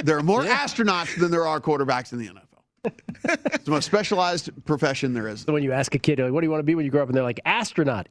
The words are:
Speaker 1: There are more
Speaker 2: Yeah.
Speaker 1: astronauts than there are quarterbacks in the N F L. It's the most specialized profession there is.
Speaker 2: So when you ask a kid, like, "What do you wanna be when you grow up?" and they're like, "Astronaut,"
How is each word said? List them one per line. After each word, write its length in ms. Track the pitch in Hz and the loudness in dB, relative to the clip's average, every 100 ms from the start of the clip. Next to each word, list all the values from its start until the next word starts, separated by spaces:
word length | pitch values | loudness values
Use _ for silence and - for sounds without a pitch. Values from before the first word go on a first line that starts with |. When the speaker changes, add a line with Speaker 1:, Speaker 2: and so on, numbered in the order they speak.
Speaker 1:
There 120 | 147 147 | 2 2
are 60 | |
more 220 | 160 233 | 4 2
Speaker 2:
Yeah. 120 | 220 269 | 2 0
Speaker 1:
astronauts 540 | 285 - 208 175 170 170 | 0 0 0 0 -2 0
than 120 | 170 | 0
there 160 | 170 160 | 2 0
are 140 | 151 | 0
quarterbacks 520 | 160 143 135 127 123 | 0 0 2 -2 -4
in 60 | 123 | -8
the 100 | 101 | -10
N 100 | 95 | -14
F 40 | _ _ _ _ 226 | _ _ _ _ -10
L. 60 | - - - - 320 - | -10 -14 -6 -2 -2 -2
It's 120 | 311 | -4
the 60 | - | -2
most 120 | 147 - | -2 2
specialized 640 | 208 - 190 175 175 139 135 | 0 2 0 0 -2 -6 -8
profession 480 | - 147 151 135 135 | -4 0 0 0 -2
there 140 | 120 107 | -2 -6
is. 120 | 107 | -6
Speaker 2:
So 120 | 156 | -2
when 120 | 151 | 0
you 80 | 135 | 0
ask 200 | 131 131 139 | 0 0 0
a 20 | |
kid, 220 | 151 135 | 0 2
like, 120 | 127 | 2
"What 80 | 151 | 0
do 40 | 160 | 0
you 40 | |
wanna 100 | 156 | 0
be 140 | 151 165 | 2 0
when 80 | |
you 60 | 139 | 2
grow 100 | 147 | 0
up?" 60 | 127 | 2
and 80 | 131 | 0
they're 80 | |
like, 160 | 123 113 | 0 -2
"Astronaut," 640 | 160 220 214 - 139 107 - | 0 0 0 0 0 0 -2